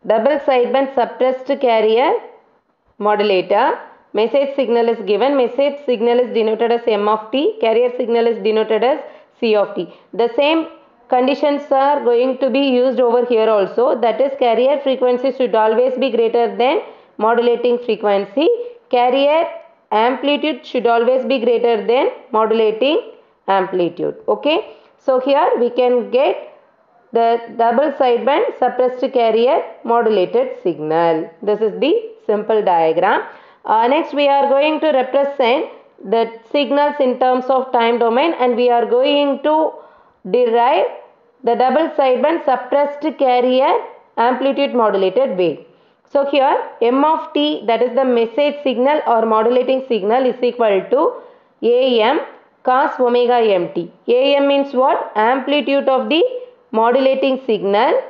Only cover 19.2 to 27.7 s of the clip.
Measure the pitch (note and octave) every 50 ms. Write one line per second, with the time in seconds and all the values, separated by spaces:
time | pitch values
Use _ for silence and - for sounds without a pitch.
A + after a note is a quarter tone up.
19.2 | C#4 C#4+ D4+ D#4+ E4+ - - - - - _ _ _ _ G#3+ G#3+ A3+ B3 C4+ B3+
20.2 | B3+ C#4 C#4+ C#4+ - D4+ C#4 A#3+ - - - C4 G3+ A#3 A#3 A#3 A#3 A#3 B3+ C4
21.2 | B3+ A3+ C4+ B3+ G#3+ B3 A#3+ A3+ A#3 A#3+ A#3 G#3+ G3 F#3+ A#3 C4 D#4 A#4+ B4+ -
22.2 | - - - G#3+ A3 G#3+ A3 A3+ A3 G#3+ G#3 A3 B3+ C#4 D#4 - - - - -
23.2 | _ _ _ _ _ - G3 G3 F#3+ F#3 - F#3 F3 E3 E3+ - D#3 D3 D3 -
24.2 | - - G#3+ G#3 - C#4+ D#4 F#4 A4 - - - - _ _ _ _ - C4 B3+
25.2 | B3+ C#4 C#4 C#4+ E4 F#4+ B4+ - A#3+ A#3+ A#3+ B3 B3 B3 B3 B3 A3 G3 G#3 B3
26.2 | C#4+ F4 G4 - - - - - _ _ _ _ _ _ _ _ _ _ - A#3
27.2 | A#3 A3+ A#3 A#3 A#3 A#3 G#3+ - A#3 A#3